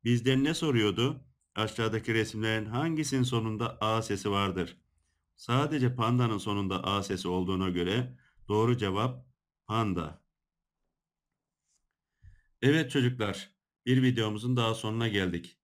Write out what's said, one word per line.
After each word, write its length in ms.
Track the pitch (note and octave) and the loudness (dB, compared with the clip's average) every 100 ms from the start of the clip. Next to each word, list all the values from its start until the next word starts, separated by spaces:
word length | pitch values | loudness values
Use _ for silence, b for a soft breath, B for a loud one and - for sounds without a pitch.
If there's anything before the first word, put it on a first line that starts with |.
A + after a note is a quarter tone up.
Bizden 400 | A#2+ A#2+ A#2 C3 | 2 2 4 2
ne 100 | C#3+ | 2
soruyordu? 680 | E3 D#3+ A#2+ G#2 F#2 B2+ D#3 - _ _ | 0 2 2 2 2 0 -2 -12 _ _
Aşağıdaki 600 | - G#2+ - A2+ A2 - | -4 -4 0 -2 -2 0
resimlerin 520 | A2+ A2 G#2+ A2 A2 G#2+ | 0 0 -2 -2 -2 -2
hangisinin 560 | B2 E3 D#3 D3+ C#3 | -4 -2 -2 -2 0
sonunda 560 | B2+ A#2+ A2 G#2+ A2+ - | 0 0 -2 -4 -4 -2
A 220 | A2 A2+ | 0 0
sesi 280 | A2 G2+ G#2 | 0 -4 0
vardır? 460 | G2+ G2+ F2+ E2+ - _ _ _ _ _ _ | 0 0 -2 -4 -8 _ _ _ _ _ _
Sadece 580 | - B2 D3 D3+ B2+ | 0 0 2 2 0
pandanın 440 | B2 A2+ B2 A#2+ G#2 | 2 2 2 2 0
sonunda 460 | G#2+ G2+ G2 F#2+ | -2 -2 -2 -2
A 180 | - G2+ | 0 -2
sesi 260 | F#2+ F#2 F2+ | -2 -4 -2
olduğuna 400 | F2+ F#2 F#2 F#2+ | -2 0 0 0
göre 500 | F2 F2 A2 B2+ B B B - | 0 0 -2 -2 B B B -2
doğru 280 | G#2 A2+ B2 | 2 2 2
cevap 500 | G2+ F#2+ B2 B2+ - _ _ _ - | 0 0 -2 -4 -18 _ _ _ -4
panda. 580 | A2 G#2+ F2 D2+ - _ _ _ _ _ _ _ _ _ _ _ _ _ _ _ _ _ _ _ b b b b _ | -2 0 -2 -6 -10 _ _ _ _ _ _ _ _ _ _ _ _ _ _ _ _ _ _ _ b b b b _
Evet 280 | B2+ D#3 D#3 | 2 2 2
çocuklar, 640 | C#3+ B2 B2 G#2 F#2+ - _ _ _ A#2+ | 2 0 0 -4 -4 -12 _ _ _ 0
bir 160 | C3 | 4
videomuzun 540 | B2+ B2 A2 G#2 A#2+ B2+ | 4 2 0 -2 -2 0
daha 180 | A2+ | 0
sonuna 340 | A2 G#2+ A2+ A#2 | 0 -4 -2 0
geldik. 500 | G2+ F#2 F2 - _ | 0 0 -4 -10 _